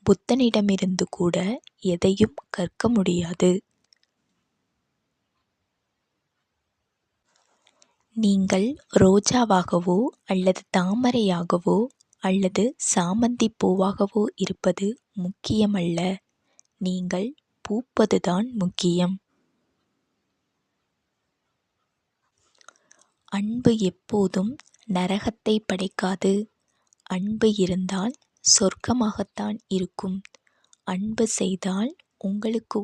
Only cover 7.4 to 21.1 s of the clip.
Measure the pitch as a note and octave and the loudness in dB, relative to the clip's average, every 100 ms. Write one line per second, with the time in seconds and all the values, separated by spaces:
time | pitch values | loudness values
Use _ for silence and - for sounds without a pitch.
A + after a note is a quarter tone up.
7.4 | _ _ _ _ _ _ _ A3+ G#3+ G3 | _ _ _ _ _ _ _ 0 2 2
8.4 | F#3+ F#3+ G#3+ D4 _ G3 F#3+ G3 - B3+ | 2 0 -4 -6 _ 4 6 4 4 0
9.4 | A3+ F#3+ F3 F3 F3 F3+ C4+ - - F#3+ | 2 2 2 -2 0 0 0 -6 -6 -2
10.4 | F#3 F#3 - G3 F3+ A3 B3+ B3 G3+ F3 | 0 -2 -2 -2 0 0 0 2 0 0
11.4 | E3+ F3 F3 F3+ B3 _ _ _ F#3+ F#3+ | 0 -2 2 0 0 _ _ _ -2 0
12.4 | F#3+ F#3 A3+ D#4 - - F3 G#3 A#3+ B3 | 0 0 -2 -2 -4 0 0 0 0 0
13.4 | A3+ - F#3+ F#3 F#3+ G3 G3+ G#3+ G#3 - | -2 0 0 2 0 0 -2 0 -2 -2
14.4 | F#3 F#3 F#3 F3+ G3 A#3+ _ - F3+ - | -6 -4 -2 -2 -4 -6 _ -8 -8 -8
15.4 | - G#3+ G#3 G3+ F3 E3+ F#3 F#3+ _ _ | -4 0 2 0 -2 -2 -2 -4 _ _
16.4 | _ _ _ - F#3 F#3 F3+ F3+ G#3+ D4+ | _ _ _ -8 -6 -4 -4 -4 -6 -8
17.4 | _ _ - G#3+ - - G#3+ F#3+ F#3 F3+ | _ _ -8 -6 -4 2 4 2 0 -2
18.4 | A#3+ A#3 F3+ - F3+ F3 F3+ F#3+ _ _ | -2 -2 -4 0 0 2 0 -2 _ _
19.4 | _ _ _ _ _ _ _ _ _ _ | _ _ _ _ _ _ _ _ _ _
20.4 | _ _ _ _ _ _ _ | _ _ _ _ _ _ _